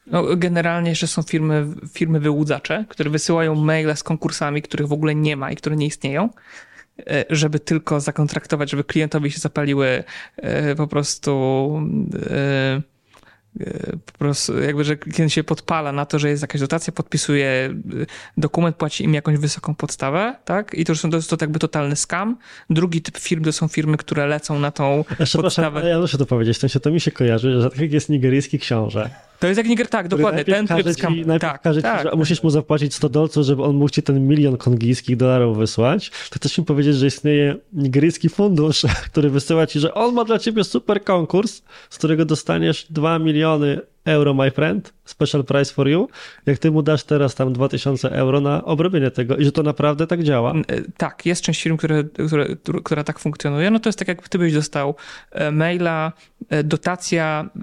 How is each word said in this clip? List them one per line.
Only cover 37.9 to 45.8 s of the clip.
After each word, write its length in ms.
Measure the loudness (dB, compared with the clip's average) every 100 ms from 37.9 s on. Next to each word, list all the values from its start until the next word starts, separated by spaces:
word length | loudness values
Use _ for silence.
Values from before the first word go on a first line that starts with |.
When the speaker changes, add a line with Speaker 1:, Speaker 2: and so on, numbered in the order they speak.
| 2 2 2 0
Speaker 2:
fundusz, 580 | 2 2 4 2 2 0
<laughs> 160 | 0 -2
który 200 | 0 2
wysyła 360 | 2 2 2 2
ci, 140 | 0
że 140 | -2
on 200 | 0 0
ma 100 | 2
dla 140 | 2 0
ciebie 260 | 0 0
super 400 | 0 0 0 0
konkurs, 580 | 2 0 2 0 0 -4 -16 -20 -20
z 80 | -4
którego 260 | 0 2
dostaniesz 640 | 2 0 0 0 0 0 -4
dwa 280 | -2 0 2
miliony 640 | 2 2 2 2 2 -2 -6 _
euro, 300 | 0 4 4
my 160 | 4 2
friend, 420 | 2 0 0 -6 _
special 400 | -20 -4 0 0
price 300 | 0 0 0
for 140 | 0